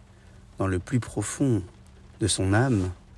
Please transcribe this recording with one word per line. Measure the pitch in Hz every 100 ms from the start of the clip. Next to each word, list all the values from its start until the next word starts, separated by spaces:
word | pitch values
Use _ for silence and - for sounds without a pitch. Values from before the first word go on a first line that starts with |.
| - - - - - -
dans | 95
le | 92
plus | - 123
profond | - - 101 - 139 107 90 - - - - -
de | 101
son | - 95
âme, | 104 135 110 92 - -